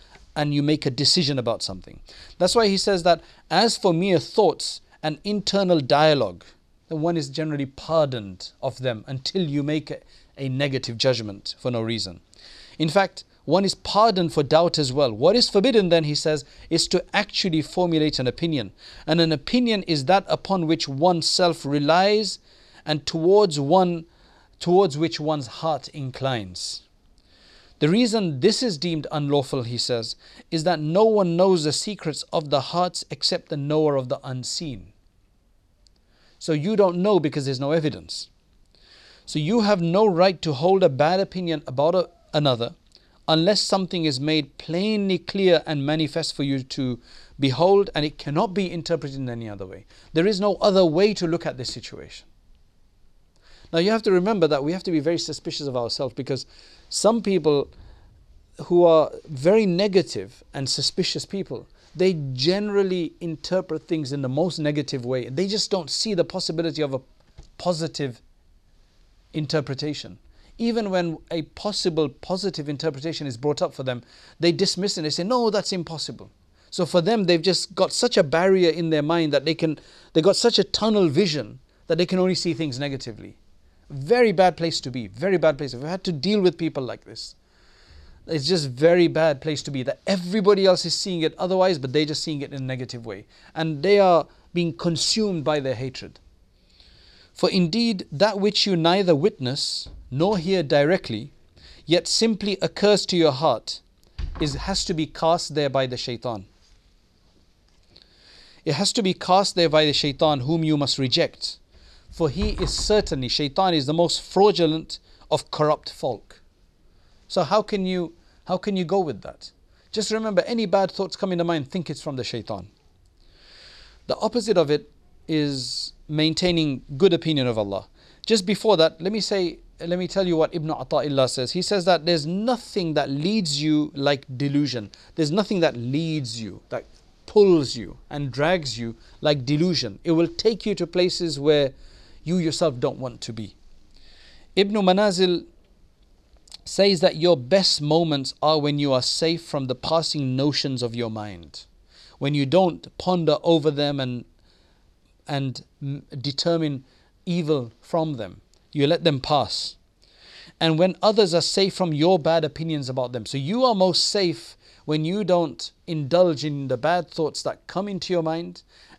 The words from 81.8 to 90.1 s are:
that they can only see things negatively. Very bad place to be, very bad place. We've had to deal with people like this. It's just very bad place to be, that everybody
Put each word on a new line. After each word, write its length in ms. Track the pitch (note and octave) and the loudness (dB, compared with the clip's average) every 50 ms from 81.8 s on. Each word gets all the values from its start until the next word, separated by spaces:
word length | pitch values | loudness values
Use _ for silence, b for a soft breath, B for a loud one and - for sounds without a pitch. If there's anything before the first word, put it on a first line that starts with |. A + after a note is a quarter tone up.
| _ - | _ -2
that 100 | E3 D#3+ | 0 0
they 80 | F3+ | 0
can 140 | E3+ F#3 F#3 | 2 2 2
only 160 | F#3 F#3 F#3 | 2 2 0
see 180 | - - F3 E3+ | 0 -2 -2 -2
things 240 | C#3 E3 D3+ B2 B2 | -2 -4 -4 -4 -4
negatively. 600 | C#3 C#3+ C3+ C3 - B2 G#2+ G#2 G2 F#2 - _ _ - - _ _ _ _ _ _ - | -6 -6 -6 -8 -10 -12 -14 -14 -16 -18 -20 _ _ -20 -20 _ _ _ _ _ _ -14
Very 420 | D3 C#3 C3 D3+ A#3 B3 B3 A3+ | -12 -8 -2 2 4 6 6 6
bad 240 | F#3+ D#3 F#3+ F#3 E3+ | 6 6 4 4 4
place 240 | - E3 E3 D3+ - | 2 -2 -4 -4 -4
to 100 | - C3 | -6 -6
be, 160 | B2 C3 A#2 G2 | -8 -8 -8 -10
very 300 | G2+ A2 D#3 G3 F#3+ F3 | -8 -4 -2 0 2 4
bad 200 | D3+ D#3+ D3+ C3+ | 4 2 2 2
place. 160 | D3+ C3 B2 | -2 -8 -8
We've 100 | A#2+ C3+ | -8 -8
had 200 | D#3 F3+ F#3+ - | -6 -6 -6 -4
to 60 | G3 E3+ | -6 -6
deal 260 | C#3+ B2+ F3+ G#3 G#3+ | -2 0 0 2 4
with 180 | F#3 F3+ D#3+ - | 4 2 2 0
people 260 | E3 D#3 - D3 C3 | -2 -4 -4 -4 -6
like 220 | A#2 A2 - - | -6 -8 -12 -14
this. 300 | - A2 - - - - _ b b b b b b b b b b b b b b b b b - | -18 -16 -16 -16 -18 -18 _ b b b b b b b b b b b b b b b b b -6
It's 200 | E3 D#3 C3 C#3+ | -4 -4 0 0
just 220 | F#3 F3 D3 C3+ | 0 0 0 -2
very 380 | B2 B2 D3 E3 E3+ F3+ E3+ E3 | 0 4 6 6 6 6 6 4
bad 340 | C3 D3+ D#3+ D#3+ D3 C3 | 4 2 2 2 0 0
place 220 | - D#3 D3+ C#3 - | -4 -6 -6 -6 -6
to 80 | - | -6
be, 120 | C#3 C3+ B2+ | -6 -6 -4
that 160 | C3 C3 - _ | -6 -6 -6 _
everybody 600 | - | -2